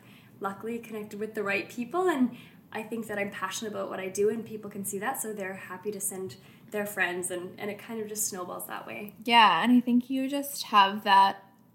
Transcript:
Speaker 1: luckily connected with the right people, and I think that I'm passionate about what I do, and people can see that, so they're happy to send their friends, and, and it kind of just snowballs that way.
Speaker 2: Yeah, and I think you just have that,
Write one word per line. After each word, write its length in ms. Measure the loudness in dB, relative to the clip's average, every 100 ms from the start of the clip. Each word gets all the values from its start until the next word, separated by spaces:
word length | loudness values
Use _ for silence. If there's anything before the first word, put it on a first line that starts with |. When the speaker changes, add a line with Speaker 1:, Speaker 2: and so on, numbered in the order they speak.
| -20 -20 -20 -8
Speaker 1:
luckily 360 | -6 -6 -8 -8
connected 420 | -8 -10 -10 -8
with 140 | -8
the 80 | -4
right 260 | -2 -2 -4
people, 400 | -8 -4 0 2
and 260 | 4 2 0 -18 -20 -12
I 100 | -10
think 240 | -8 -8 -6
that 100 | -4
I'm 120 | -4
passionate 420 | -4 -6 -6 -6
about 180 | -6 -6
what 100 | -6
I 80 | -6
do, 220 | 0 0
and 140 | 0
people 260 | -6 -10 -10
can 140 | -8 -6
see 120 | -4
that, 200 | -4 -4
so 120 | -6
they're 180 | -6 -8
happy 360 | -8 -12 -10 -8
to 80 | -6
send 360 | -6 -6 -8 -10 -20 -20 -8
their 160 | -6 -4
friends, 440 | 0 0 0 -4
and, 280 | -6 -8 -8
and 100 | -8
it 80 | -8
kind 220 | -8 -8
of 80 | -6
just 180 | -4 -4
snowballs 400 | -4 -8 -10 -10
that 180 | -10 -10
way. 260 | -12 -12 -10
Speaker 2:
Yeah, 380 | 4 8 10 8
and 80 | 6
I 100 | 4
think 280 | 6 2 2
you 200 | -2 -2
just 340 | -4 -6 -8
have 400 | 2 6 6 4
that, 400 | 6 8 8 4 -10 _ _